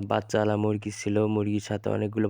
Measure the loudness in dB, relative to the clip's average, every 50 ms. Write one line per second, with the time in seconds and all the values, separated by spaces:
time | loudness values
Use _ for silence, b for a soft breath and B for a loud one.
0 | 0 0 0 -2 0 0 2 2 2 4 2 2 2 0 0 -2 -4 -8 -8 -6
1 | -4 0 2 2 2 2 2 0 0 0 -2 -2 -2 -4 -6 -4 -2 -2 -2 0
2 | -2 -2 0 0 0 2